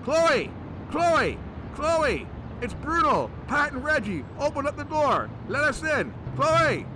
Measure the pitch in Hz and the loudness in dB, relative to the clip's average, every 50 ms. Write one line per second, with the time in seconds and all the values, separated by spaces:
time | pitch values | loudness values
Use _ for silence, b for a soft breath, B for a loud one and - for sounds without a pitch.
0 | - 233 285 330 330 330 294 226 143 - - - - - - - - - - 311 | -2 2 2 4 4 6 4 2 0 -2 -8 -12 -12 -12 -12 -12 -10 -6 -2 2
1 | 339 349 330 302 240 160 120 - - - - - - - - - 285 311 330 320 | 4 4 4 4 4 2 -2 -4 -8 -10 -10 -10 -10 -10 -8 -4 0 2 2 4
2 | 311 277 202 135 98 - - - - - - - 240 233 - - - 294 320 339 | 2 2 0 -2 -4 -8 -12 -12 -12 -12 -10 -8 -8 -8 -8 -6 -4 -2 2 4
3 | 349 294 247 170 127 104 - - - - 254 294 294 294 269 254 262 294 311 294 | 4 4 4 4 2 -2 -6 -10 -8 -2 0 0 0 0 -2 -4 0 2 2 2
4 | 208 214 190 151 123 - - - 277 294 294 285 269 294 294 294 294 - 311 302 | 2 -2 -4 -4 -6 -8 -6 -2 -2 0 0 0 -2 -2 -2 -4 -8 -2 0 2
5 | 294 269 214 151 113 107 - - - - 196 277 294 302 262 - - 311 302 254 | 4 4 4 2 0 -2 -6 -12 -8 -4 -2 0 2 0 0 0 -2 0 0 0
6 | 175 120 - - - - - - 277 311 320 330 330 302 220 147 104 - - | 0 -2 -6 -10 -10 -8 -2 0 2 4 6 6 4 4 2 0 -4 -8 -12